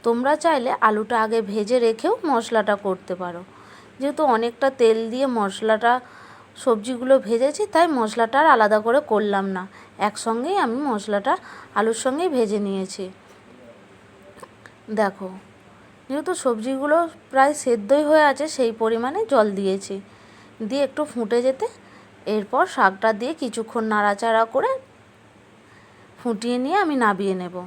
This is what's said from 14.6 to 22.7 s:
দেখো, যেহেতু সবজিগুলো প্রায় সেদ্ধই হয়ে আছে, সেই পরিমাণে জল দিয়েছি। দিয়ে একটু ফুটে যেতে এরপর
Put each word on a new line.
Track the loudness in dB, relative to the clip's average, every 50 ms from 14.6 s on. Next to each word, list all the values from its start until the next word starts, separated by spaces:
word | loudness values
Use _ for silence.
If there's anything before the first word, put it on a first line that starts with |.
| -20 -20 -20 -20 -12 -6 -2 0
দেখো, | 0 0 -2 -6 -14 -14 -14 -16 -20 -20 -20 -20 -20 -20 -20 -20 -20 -20 -20 -20 -10
যেহেতু | -6 -6 -6 -4 -4 -6 -2 0
সবজিগুলো | -2 -2 0 -2 -4 -4 -2 0 2 2 2 2 0 -6 -16 -20 -2
প্রায় | 4 4 4 4 4 0
সেদ্ধই | 0 0 0 0 2 2 4 4 6 6
হয়ে | 6 6 6 4
আছে, | 2 0 -4 -6
সেই | -2 -2 -2 -2 0 -2
পরিমাণে | -2 0 0 0 -2 -4 -2 -4 -2 2
জল | 4 4 4 4 0 -2
দিয়েছি। | -2 -2 -2 -4 -6 -10 -12 -12 -12 -16 -20 -20 -20 -20 -20 -20 -20 -20 -12 -10 -8 -4
দিয়ে | -2 -2 -2 -2
একটু | -2 -6 -6
ফুটে | -4 -4 -6 -4 0 0 2
যেতে | 2 0 0 0 -6 -6 -6 -12 -20 -20 -20 -20 -20 -20 -20 -12 -6
এরপর | -4 -2 -2 -2 -2 0 0 0 0